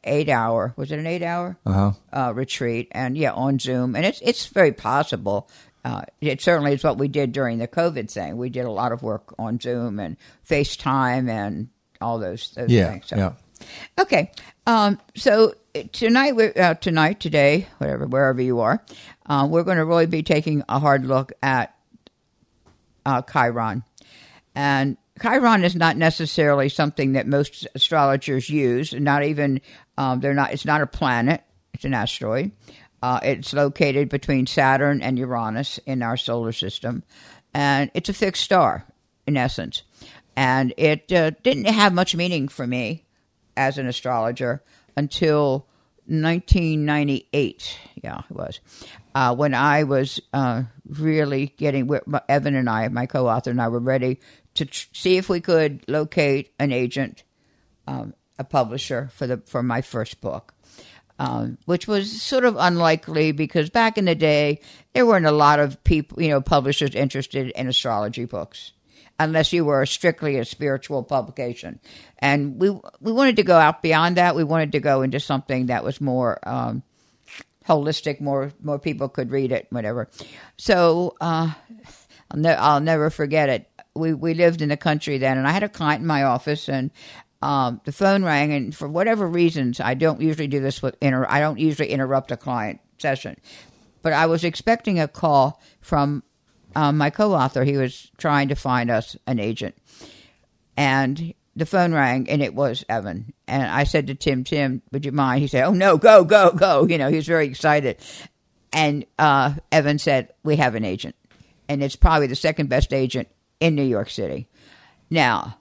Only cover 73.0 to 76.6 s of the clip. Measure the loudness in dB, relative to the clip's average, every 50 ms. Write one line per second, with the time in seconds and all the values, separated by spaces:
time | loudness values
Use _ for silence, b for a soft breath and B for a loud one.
73 | -6 -2 2 4 4 4 4 4 4 6 8 8 8 6 4 2 0 2 2 4
74 | 4 2 2 2 2 2 2 2 0 2 2 0 0 0 -2 -2 2 2 2 2
75 | 2 0 -2 -4 -2 -2 -2 -2 -2 -2 -2 -2 0 0 -2 -2 -2 -4 -6 -4
76 | -4 -2 0 0 0 0 -2 -4 -6 -8 -6 -6